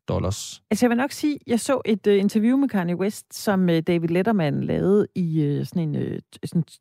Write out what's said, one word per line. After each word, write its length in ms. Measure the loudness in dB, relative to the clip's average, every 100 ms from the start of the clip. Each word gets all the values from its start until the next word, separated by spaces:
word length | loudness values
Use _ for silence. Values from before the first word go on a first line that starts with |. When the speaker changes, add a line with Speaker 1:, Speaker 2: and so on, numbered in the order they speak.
| -4
Speaker 1:
dollars. 540 | -2 -2 -4 -8 -16 _
Speaker 2:
Altså, 140 | 0 2
jeg 40 |
vil 80 | 2
nok 140 | -2
sige, 280 | -2 -2 -2 -2
jeg 120 | -2
så 220 | 0 -2 0
et, 220 | 0 2
øh, 120 | 2
interview 380 | 2 2 2 2
med 100 | 2
Kanye 260 | 0 -2 -2
West, 360 | -4 -6 -14
som, 360 | -6 0 2 4
øh, 140 | 2 2
David 220 | 0 2
Letterman 540 | 0 2 2 0 0
lavede 440 | -2 0 2 2 2 -2
i, 260 | -2 0
øh, 240 | 0 -2 -4
sådan 160 | -4 -4
en, 60 | -4
øh, 200 | -4 -8 -12 -16
t-, 40 | -4
sådan 140 | -4
en 40 | -4 -8